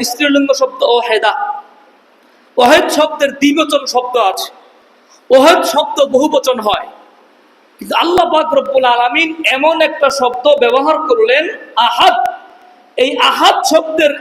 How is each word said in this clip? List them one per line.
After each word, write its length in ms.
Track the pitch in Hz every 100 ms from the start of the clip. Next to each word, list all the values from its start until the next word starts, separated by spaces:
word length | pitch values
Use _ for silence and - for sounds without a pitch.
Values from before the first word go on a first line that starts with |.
স্ত্রীলিঙ্গ 500 | 247 - 294 285 277
শব্দ 300 | 269 269 -
ওয়াহিদা। 800 | 277 240 240 214 214 190 - - - _ _ _ _ _ _ _ _ -
ওয়াহিদ 320 | 240 330 -
শব্দের 440 | 294 311 302 285
দ্বিবচন 540 | 277 277 294 294 294 262
শব্দ 300 | 240 247 247
আছে, 360 | 196 190 - - - _ _ _ _ _ -
ওয়াহিদ 320 | 262 294 359
শব্দ 420 | 226 254 311 302
বহুবচন 560 | 277 262 294 277 262 247
হয়। 260 | 214 180 - - - _ _ _ _ _ _ _
কিন্তু 180 | 196 226
আল্লাহ 360 | 311 359 339
পাক 220 | 311 311
রব্বুল 300 | 277 269 269
আলামিন 580 | 254 240 247 302 330 320 294
এমন 280 | 262 302 330
একটা 300 | 311 302 277
শব্দ 380 | 277 247 247 294
ব্যবহার 500 | 285 240 254 294 302
করলেন 500 | - 233 220 269 339 - - -
আহাদ। 580 | 233 233 370 349 - - - - - - _ -
এই 220 | 262 285
আহাদ 460 | 269 - 330 -
শব্দের 460 | - - 320 320 302 294